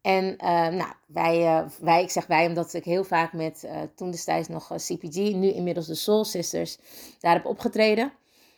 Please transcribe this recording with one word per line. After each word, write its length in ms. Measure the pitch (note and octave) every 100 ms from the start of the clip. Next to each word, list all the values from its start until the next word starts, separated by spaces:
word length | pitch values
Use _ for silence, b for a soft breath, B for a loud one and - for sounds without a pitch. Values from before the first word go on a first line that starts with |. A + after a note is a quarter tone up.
En, 360 | F#3+ F#3+ F#3+ -
eh, 320 | F3+ E3+ E3
nou, 240 | F3+ - - _
wij, 400 | D#3+ E3 E3+ E3
eh, 200 | D#3+ D#3+ -
wij, 220 | D#3+ E3+
ik 80 | F3+
zeg 160 | F3 E3+
wij, 200 | D#3+ E3+
omdat 280 | E3+ D#3+
ik 100 | F3
heel 200 | F3 F3+
vaak 280 | F#3+ E3+ E3
met, 320 | E3 D#3+ -
eh, 160 | - D#3 D#3
toen 160 | - F3+
destijds 380 | E3 - D#3+ E3
nog, 220 | E3 -
eh, 80 | E3
C 200 | - F3
P 60 | E3
G, 60 | E3+
nu 360 | G#3 F#3 F#3+
inmiddels 340 | F3+ F3 E3+ D#3+
de 80 |
Soul 300 | D#3 - G#3+
Sisters, 540 | G#3+ F3+ E3 E3 E3 - B B B B
daar 140 | E3+
heb 120 | E3+ -
opgetreden. 680 | G#3 A#3 B3 A3 G#3+ C4+ - b b b